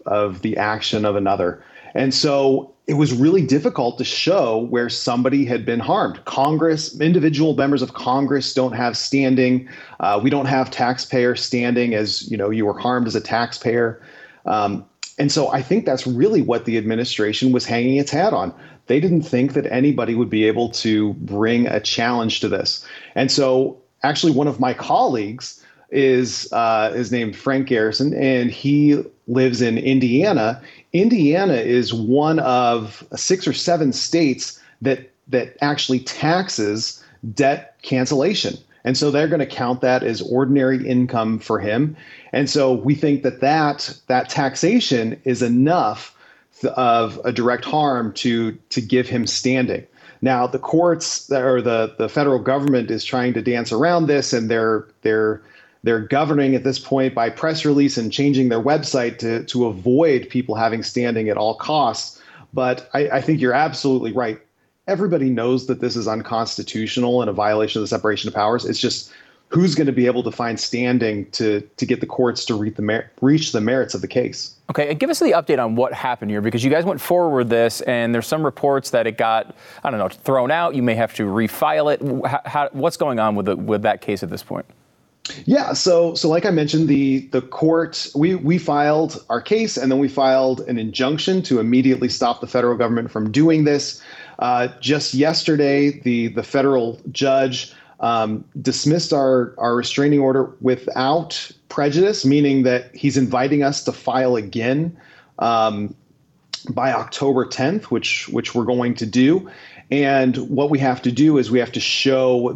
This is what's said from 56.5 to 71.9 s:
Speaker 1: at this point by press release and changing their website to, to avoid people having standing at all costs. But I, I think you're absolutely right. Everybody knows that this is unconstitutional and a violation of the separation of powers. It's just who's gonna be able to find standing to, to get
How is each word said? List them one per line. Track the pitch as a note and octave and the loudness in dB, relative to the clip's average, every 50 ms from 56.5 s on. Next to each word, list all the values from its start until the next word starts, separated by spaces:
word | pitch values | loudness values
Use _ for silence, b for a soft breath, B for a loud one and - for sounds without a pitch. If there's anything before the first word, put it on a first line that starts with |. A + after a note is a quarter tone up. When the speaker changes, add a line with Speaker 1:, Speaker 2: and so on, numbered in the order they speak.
| C3 | 2
Speaker 1:
at | B2 B2+ | 2 0
this | C3+ B2+ - | -2 -4 -4
point | - - C3+ C3+ C3 C3 B2+ | -4 -2 0 0 0 0 0
by | A#2+ A#2 A2+ | 0 -2 -2
press | - - - D#3+ D#3+ D#3 - | -2 -4 -4 -4 -4 -2 0
release | D3+ C#3 C#3+ C#3+ C#3 - | 2 4 4 4 2 2
and | B2 A2+ G#2+ | -2 -4 -4
changing | - - C#3 C#3+ C#3 C3 C3 B2 | -2 0 0 2 2 2 2 2
their | A2+ A2+ | 2 0
website | A2 C#3 D3+ D#3+ C3 - - C3 A#2+ A#2 A#2 - | 2 2 0 0 0 -2 -2 -2 -2 -2 -4 -4
to, | A#2 A2+ A2+ A2+ - | -4 -4 -4 -4 -6
to | - - B2 A#2+ | -4 -2 0 0
avoid | A2+ G2 F#2 F#2 B2 B2+ D3 E3+ D#3+ C3+ A#2+ - - | 0 -2 -2 0 2 4 4 4 4 2 2 -2 -2
people | - B2+ B2 - G#2+ | -4 -4 -2 -2 -2
having | A2 A2+ A2+ A2+ A2+ | 0 0 0 0 -2
standing | - - - B2 A#2+ A#2+ A2+ A2+ A2 | -6 -6 -4 -2 -2 -2 -2 -2 0
at | G#2+ G2+ | 0 0
all | G2+ G#2+ A2+ A2+ | 0 0 -2 -2
costs. | - - - D#3 D3+ C3+ A#2 G#2+ - - - B B B B B B B B - | -4 -4 -2 0 0 0 0 -2 -4 -10 -12 B B B B B B B B -4
But | C3+ B2+ B2+ B2+ - - - - | -2 -2 -2 -2 -4 -6 -6 -2
I, | C#3+ C#3+ C#3+ | -2 0 0
I | - C#3 | 0 -2
think | - D#3+ D#3+ B2 | 0 0 0 2
you're | B2+ B2+ B2 | 2 2 2
absolutely | C#3 D#3 D#3 B2+ - - C#3 C3 B2 A2+ A#2 G2+ | 2 0 0 -2 -2 0 0 0 0 0 -2 -4
right. | B2+ A#2+ A2 G#2+ - _ _ _ _ _ _ _ _ - | -2 -4 -4 -6 -8 _ _ _ _ _ _ _ _ -4
Everybody | F#3+ G3 E3 G#3 F#3 E3+ D#3 C3+ C3 | -4 -2 -2 0 0 0 0 0 0
knows | B2 A2+ A#2 B2 C3 B2+ C3 | 0 0 0 0 0 0 0
that | - A#2+ - | -4 -4 -2
this | A#2+ A#2+ A2+ | -2 -4 -2
is | A#2+ G2+ | -2 -2
unconstitutional | A2 A2 A2+ G#2+ - A#2+ A2+ A2+ - - - - - - A2 A2 G#2+ - B2+ B2 B2 B2 B2 | -2 -4 -4 -6 -4 -4 -4 -4 -4 -6 -10 -10 -8 -6 -6 -4 -4 -2 -2 0 2 2 2
and | A#2 G#2 | 0 0
a | F#2+ | -2
violation | G#2 G#2 G#2+ G#2+ G#2+ G#2+ G#2 - A2+ | 0 0 2 2 2 0 0 -2 -4
of | G#2 | -2
the | G2 | -2
separation | A2+ G#2+ - G#2+ G2+ G2+ - G#2+ | -4 -2 0 -2 -2 -2 -4 -6
of | - | -2
powers. | G#2+ G#2 G#2+ A#2+ A#2 - | 0 0 0 0 0 -2
It's | - A2 - | -4 -4 -2
just | - A#2 - - - B B B B B B B B B | -2 -2 -2 -4 -10 B B B B B B B B B
who's | - E3 F#3 F#3 C#3+ | 2 2 2 4 2
gonna | D3+ D3+ C#3 | 2 2 2
be | A#2 B2+ B2 | 2 2 2
able | B2 A#2+ B2 A#2 | 2 2 0 -2
to | A2+ | -4
find | - - A#2+ A#2 A2+ | -4 -4 -4 -4 -4
standing | A2 - - B2 A#2+ B2 B2 B2+ A#2+ A#2+ A2 G#2 G2+ G2 - | -6 -6 -4 -4 -2 0 2 2 2 2 0 -2 -4 -8 -8
to, | - - A#2 G#2+ G#2 G#2 | -6 -2 0 0 0 0
to | G#2 - - - B2+ | -4 -8 -6 -6 -2
get | G#2 | -2